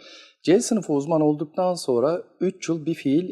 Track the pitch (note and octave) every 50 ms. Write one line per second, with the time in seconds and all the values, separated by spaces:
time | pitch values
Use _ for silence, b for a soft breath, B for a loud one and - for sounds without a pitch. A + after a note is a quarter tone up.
0 | B B B B B B B B - C#3+ E3+ A3 A#3+ - B3 G#3 E3 - D3+ C#3+
1 | C#3 D3+ E3 D#3 D3+ D3+ D3+ D3 D#3+ D3+ - - F#3 F#3 F3+ E3+ - - B2 A#2+
2 | A#2+ D3 E3 F3+ - - _ - F3 F#3 - - - - E3 E3 D3 D#3 E3 -
3 | - C#3 C3+ D#3+ F#3 F3+